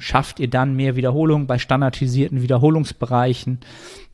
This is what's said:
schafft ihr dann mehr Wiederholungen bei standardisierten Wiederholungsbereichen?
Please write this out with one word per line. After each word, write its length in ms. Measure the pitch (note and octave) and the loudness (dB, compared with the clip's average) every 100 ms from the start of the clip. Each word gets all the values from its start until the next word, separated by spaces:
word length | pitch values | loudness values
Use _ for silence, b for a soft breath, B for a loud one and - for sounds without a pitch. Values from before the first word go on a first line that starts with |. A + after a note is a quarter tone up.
schafft 400 | - B2+ D3 - | -2 -2 -2 -4
ihr 100 | C3 | -2
dann 240 | B2+ C3 | 0 0
mehr 220 | C3+ C3+ B2+ | 0 -2 0
Wiederholungen 500 | B2+ C#3 D#3+ D3+ C3+ | 0 2 2 2 0
bei 120 | B2 | -2
standardisierten 840 | - C3+ C#3 - C3 B2 C3+ C3 | 0 0 0 0 0 0 0 0
Wiederholungsbereichen? 1160 | B2 B2+ D3 D#3+ D3+ - A#2+ B2 B2+ B2 - B2 B B B B B | 0 4 4 2 0 -6 -2 0 0 0 -4 -8 B B B B B